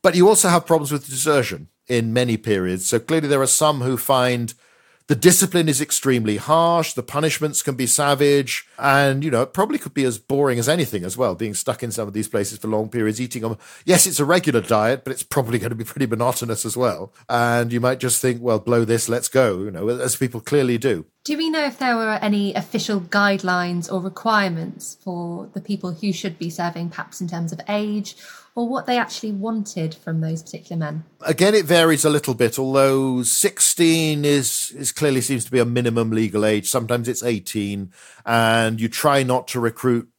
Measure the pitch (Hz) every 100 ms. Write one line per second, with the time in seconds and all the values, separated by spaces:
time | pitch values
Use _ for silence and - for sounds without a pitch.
0 | 196 175 185 208 196 170 165 165 147 147
1 | - 131 156 147 117 82 80 _ _ 123
2 | 113 117 123 110 113 101 90 92 92 120
3 | - 160 147 143 135 - 156 147 127 123
4 | - 135 127 123 117 - _ _ _ _
5 | _ 139 175 180 190 175 160 135 143 -
6 | 135 123 110 104 - 160 170 170 156 -
7 | 117 143 156 - 156 139 - 131 127 -
8 | 143 139 143 143 131 - - - 143 139
9 | 139 135 151 117 135 - 208 302 - 143
10 | 131 110 _ 139 143 120 117 170 143 104
11 | 87 92 123 85 110 104 - 113 120 107
12 | 104 101 104 113 101 110 113 107 110 120
13 | 110 107 123 127 113 110 - - - 180
14 | 190 170 143 180 175 120 95 110 110 135
15 | - 131 - - 117 117 113 113 110 -
16 | 135 110 120 127 120 110 113 117 123 104
17 | 92 _ - 120 120 120 117 120 123 131
18 | 127 117 127 117 120 110 - 120 113 113
19 | - 117 - 131 127 92 101 87 104 123
20 | 127 - 131 117 - 147 131 120 131 95
21 | 78 _ - 294 320 311 294 - 262 233
22 | 220 214 214 208 202 196 170 226 - 208
23 | 170 202 202 196 185 180 175 175 165 190
24 | 185 185 226 214 196 165 165 - - -
25 | - 175 170 170 202 - - 202 180 165
26 | 202 185 196 170 170 165 170 170 170 -
27 | - - 175 170 165 160 - 208 208 208
28 | 202 - - - _ - 233 262 247 247
29 | 220 - 214 202 214 220 202 - 160 160
30 | - 160 160 165 - 156 - 170 151 151
31 | - _ - 160 190 214 160 170 165 151
32 | 156 147 139 120 120 123 131 135 135 135
33 | 135 127 120 - 202 - - - 170 165
34 | 156 151 147 143 123 - - - 139 -
35 | 151 131 117 131 110 131 117 120 120 117
36 | 113 110 110 104 107 107 98 131 113 120
37 | 117 117 120 110 90 110 101 101 95 _
38 | - - - 117 113 113 113 110 113 -
39 | 151 139 127 127 123 127 117 110 131 120
40 | 117